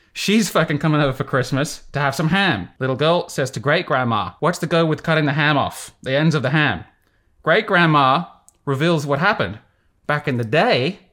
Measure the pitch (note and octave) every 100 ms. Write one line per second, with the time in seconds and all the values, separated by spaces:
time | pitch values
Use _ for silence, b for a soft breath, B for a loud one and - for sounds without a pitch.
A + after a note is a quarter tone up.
0 | _ - - A3 F#3+ F3+ D3+ C#3+ D#3+ D3+
1 | C#3+ B2 C#3 C3 B2 C3+ D3+ - - C#3
2 | C#3+ - D#3+ G3 F#3+ G#2 F2 - C3 C3
3 | D#3 F3 - - B2+ A#2+ C#3 E3+ - C3+
4 | B2 G#2+ F2+ - D#3 F3 E3 E3 D#3+ D3+
5 | - D#3+ D3 C#3+ D3 C#3+ G2 - - -
6 | - C3+ D#3+ D#3 B2 D3+ C#3+ F2+ - _
7 | _ _ _ _ D3+ F#3 A3 F3+ E3 D3+
8 | C3 D3 E3+ - _ _ - C3 E3 D#3+
9 | C#3+ C#3 G3 G#3 F#2+ - - _ _ _
10 | - D3 - B2 A2+ D3+ A#3 C#3+ C#3+ G3+
11 | _